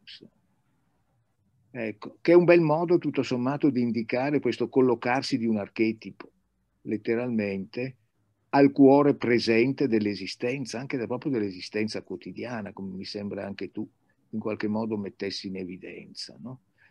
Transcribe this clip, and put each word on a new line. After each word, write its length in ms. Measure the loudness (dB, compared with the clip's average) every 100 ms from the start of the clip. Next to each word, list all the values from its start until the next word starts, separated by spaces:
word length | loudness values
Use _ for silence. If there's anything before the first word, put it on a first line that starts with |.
insomma. 300 | -20 -20 -20 _ _ _ _ _ _ _ _ _ _ _ _ _ _
Ecco, 440 | -10 -10 -10 -14 -6
che 100 | 6
è 20 |
un 120 | 6 8
bel 160 | 6
modo, 340 | 6 0 2 2
tutto 260 | 2 -2
sommato, 460 | -2 -2 -2 2 2
di 140 | 2
indicare 580 | 0 -2 -2 -2 0 0
questo 300 | -2 -2 0
collocarsi 640 | 2 4 4 0 -2 0 -2
di 80 |
un 140 | 0 -2
archetipo, 760 | -4 0 0 0 -10 -18 -20 _ _ _ _ _
letteralmente, 1120 | -8 -6 -4 -4 -2 -2 -2 -4 -8 -8 -10 -10 _ _ _ _ _
al 240 | 4 4
cuore 420 | 8 8 8 6
presente 720 | 2 2 2 4 4 4 2 0
dell'esistenza, 920 | 2 0 -4 -8 -6 -6 -6 -8 -10
anche 180 | -6 -6
da, 100 | -4
proprio 260 | -6 -4
dell'esistenza 680 | -2 -4 -6 -8 -4 -4 -6
quotidiana, 720 | -10 -12 -12 -12 -10 -8 -10
come 240 | -10 -12 -10
mi 80 |
sembra 400 | -10 -8 -8 -8
anche 260 | -8 -8 -10
tu 160 | -10 -12 _ _ _ _
in 100 | -8
qualche 280 | -6 -4 -2
modo 280 | -2 -4 -6
mettessi 520 | -6 -8 -8 -8 -10
in 100 | -10
evidenza, 760 | -10 -12 -14 -16 -18 -16 -16 -16
no? 200 | -16 -16 _ _ _